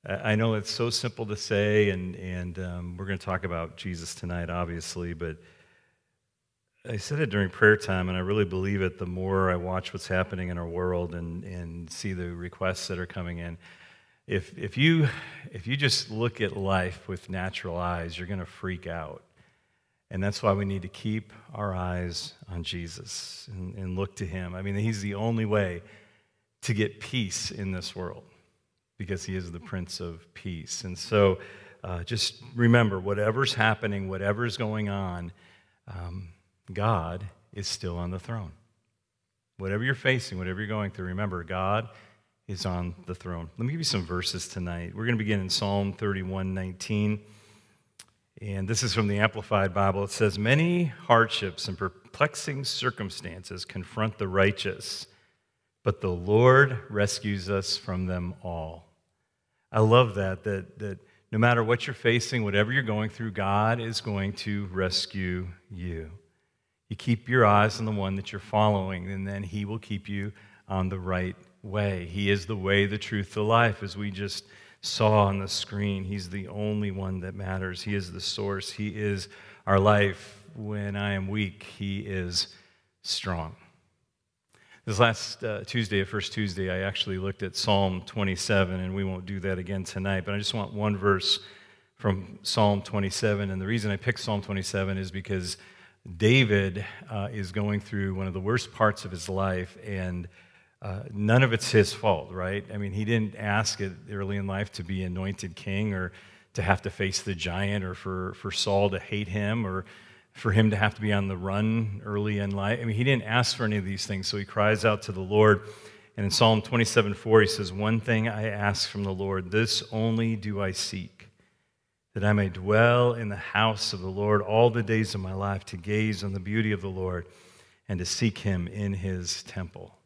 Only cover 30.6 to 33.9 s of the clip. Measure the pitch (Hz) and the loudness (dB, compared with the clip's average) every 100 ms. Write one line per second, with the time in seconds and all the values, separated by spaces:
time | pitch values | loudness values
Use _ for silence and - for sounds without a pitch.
30.6 | 80 - 95 90 - 107 101 90 - - | -8 -8 -8 -10 2 6 6 6 -4 -18
31.6 | - - 95 87 85 110 - - - 120 | -20 -14 -8 -6 -4 -2 -2 -4 -12 4
32.6 | 120 120 110 95 92 101 104 113 131 - | 8 8 6 2 -2 0 2 2 0 4
33.6 | 110 110 110 | 2 4 0